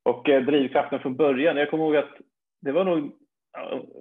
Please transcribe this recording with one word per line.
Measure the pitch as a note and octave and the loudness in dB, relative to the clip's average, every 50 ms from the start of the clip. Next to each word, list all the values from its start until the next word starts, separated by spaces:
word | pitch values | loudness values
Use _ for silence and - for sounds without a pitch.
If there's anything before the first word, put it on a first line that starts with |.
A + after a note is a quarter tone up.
| - | -2
Och, | B2+ A#2 - - D3 | -2 -2 0 2 4
eh, | C#3 C3+ B2 | 4 4 4
drivkraften | C3+ D3 D3 C3+ B2 - D3 C3 - C#3+ B2 | 4 2 2 2 2 0 -2 -2 -2 -4 -6
från | - C#3 B2+ | -6 -4 -2
början, | C3 D#3+ C#3+ C3+ B2+ C#3+ E3+ D3 C#3 | 0 2 2 2 2 2 0 2 0
jag | D3 D3 | -2 -2
kommer | - D#3+ D#3+ | -2 -2 0
ihåg | D#3 D3+ | 2 2
att | D3 C#3 - - - - _ _ _ _ _ _ _ | 0 0 -2 -6 -20 -20 _ _ _ _ _ _ _
det | - C#3 | -6 -2
var | C3+ E3+ F#3+ | 0 0 0
nog, | F#3 F3 D#3 C#3+ - - _ _ _ _ _ _ _ - | 0 0 -2 -2 -6 -10 _ _ _ _ _ _ _ -16
ja, | - - - - C3 - - - - | -14 -10 -8 -8 -8 -10 -12 -20 -20